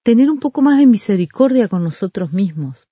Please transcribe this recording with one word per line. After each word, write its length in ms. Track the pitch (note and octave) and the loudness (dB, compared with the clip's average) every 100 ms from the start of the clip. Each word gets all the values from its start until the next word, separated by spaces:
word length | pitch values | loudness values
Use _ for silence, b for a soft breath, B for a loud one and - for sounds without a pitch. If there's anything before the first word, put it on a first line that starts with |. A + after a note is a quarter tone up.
Tener 280 | - A#3 C#4 | 0 2 2
un 100 | D4 | 0
poco 220 | C#4+ D4+ | -4 0
más 160 | C#4 C#4 | 2 4
de 60 | C#4 | 4
misericordia 840 | A3 - F#3+ F3 - C4 B3+ G#3+ | 4 0 -2 -2 0 0 2 0
con 120 | F#3 | -2
nosotros 520 | E3+ - F#3+ F#3+ F3 | -4 -6 -8 -6 -6
mismos, 540 | F3+ G3 D#3 C3+ C3 _ | -4 -4 -4 -10 -12 _